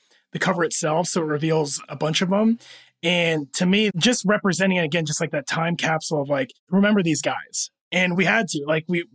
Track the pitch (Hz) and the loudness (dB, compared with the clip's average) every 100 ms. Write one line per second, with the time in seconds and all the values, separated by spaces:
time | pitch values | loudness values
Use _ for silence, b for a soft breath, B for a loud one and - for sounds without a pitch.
0 | _ _ _ 160 185 180 160 - 156 156 | _ _ _ -4 -2 0 -2 -2 -2 0
1 | 175 180 156 147 160 160 147 - - 143 | 0 -2 -2 -2 0 0 -2 -6 -8 -4
2 | 151 156 185 196 220 233 B B B B | -2 0 0 2 2 0 B B B B
3 | - 175 165 160 139 - 180 202 214 180 | 0 2 2 0 -2 -2 2 4 2 2
4 | 220 240 185 208 196 170 190 185 160 170 | 2 2 2 2 2 0 2 2 0 -2
5 | 151 151 156 147 - 165 165 170 160 160 | -2 -2 -4 -4 -4 -2 -2 -2 -2 -2
6 | - 156 139 139 131 - - 185 202 208 | -2 -2 -2 -2 -4 -10 -2 2 4 4
7 | 165 151 147 120 78 - - _ - 175 | 2 0 -2 -6 -8 -8 -8 _ -4 0
8 | 180 175 175 214 196 156 143 160 160 175 | 0 2 2 2 0 -4 -2 -2 -2 -4
9 | 175 | -4